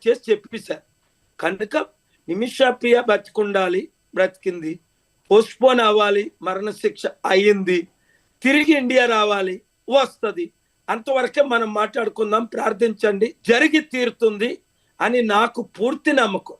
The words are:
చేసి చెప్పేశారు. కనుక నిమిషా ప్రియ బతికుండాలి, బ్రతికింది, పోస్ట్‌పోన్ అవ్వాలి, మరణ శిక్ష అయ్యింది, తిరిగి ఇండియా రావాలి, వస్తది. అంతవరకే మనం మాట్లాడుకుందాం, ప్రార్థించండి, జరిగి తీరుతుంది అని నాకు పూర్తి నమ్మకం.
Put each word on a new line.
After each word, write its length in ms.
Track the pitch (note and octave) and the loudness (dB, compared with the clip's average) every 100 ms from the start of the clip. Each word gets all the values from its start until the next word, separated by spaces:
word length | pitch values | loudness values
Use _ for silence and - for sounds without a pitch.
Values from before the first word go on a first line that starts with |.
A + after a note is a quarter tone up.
చేసి 180 | A3+ A#3 - | -2 -2 0
చెప్పేశారు. 540 | G#3 - A3 - D3+ _ _ _ _ _ - | -4 -4 -14 -12 -12 _ _ _ _ _ -6
కనుక 340 | E3 F#3+ G#3 D4+ - _ _ _ - | -6 -4 -4 -4 -6 _ _ _ -8
నిమిషా 400 | F3+ A#3+ - C4 B3 | -6 -4 0 0 2
ప్రియ 160 | A#3+ A#3+ A#3+ | 2 2 2
బతికుండాలి, 720 | G3+ - - G#3 G3 F#3 F#3 D#4+ _ _ F#3 | -2 -2 -4 -2 0 0 -2 -6 _ _ -2
బ్రతికింది, 560 | F#3 F#3 F#3+ F3 D#3 E3 _ _ _ _ - | -2 -2 -8 -8 -10 -12 _ _ _ _ 2
పోస్ట్‌పోన్ 520 | G#3 A3 - B3+ B3 A3 | 2 2 2 2 4 4
అవ్వాలి, 360 | G#3+ G3+ G3+ G#3+ _ F3 | 4 2 0 -4 _ -8
మరణ 240 | F#3+ G#3 G#3 | -6 -8 -4
శిక్ష 200 | G#3+ - - - - | -6 -4 -10 -6 0
అయ్యింది, 460 | F#3+ G#3 G3+ F#3 F3+ E3 _ _ _ _ _ | 2 4 2 2 -2 -4 _ _ _ _ _
తిరిగి 300 | B3+ C#4+ D4+ D4+ | 0 2 2 2
ఇండియా 240 | B3 B3+ A#3+ A3+ | 2 2 2 2
రావాలి, 400 | G#3 G3+ F#3+ F#3+ _ _ - C4+ | 0 0 -4 -8 _ _ 0 0
వస్తది. 500 | B3+ - A3 F3 E3+ _ _ _ - | 0 -4 -8 -6 -10 _ _ _ -8
అంతవరకే 540 | A3 A3+ C4 A#3+ D4 C#4+ | -8 -2 -2 -2 0 0
మనం 160 | A#3 A3 G#3 | 0 -2 -4
మాట్లాడుకుందాం, 600 | G#3+ A#3+ A3 - G#3+ A3 A#3 | -4 -4 -6 -4 -2 -2 -2
ప్రార్థించండి, 720 | - A3+ G3+ A#3 G#3+ G#3+ G3 A3 - - | -4 -4 -2 -2 0 -2 0 -2 -4 0
జరిగి 320 | A#3 D#4 D4+ D4+ | 2 4 2 -2
తీరుతుంది 580 | B3+ B3 - A3+ G#3 A#3 - _ _ _ - | -4 -4 0 -2 0 -6 -6 _ _ _ -6
అని 200 | G3 B3 A3 | -2 0 2
నాకు 260 | G#3 A#3 - A3 - | 2 0 -4 -12 -4
పూర్తి 360 | A#3 D4 - C4+ | -4 -2 0 2
నమ్మకం. 360 | A3 F#3+ - | 2 -2 -8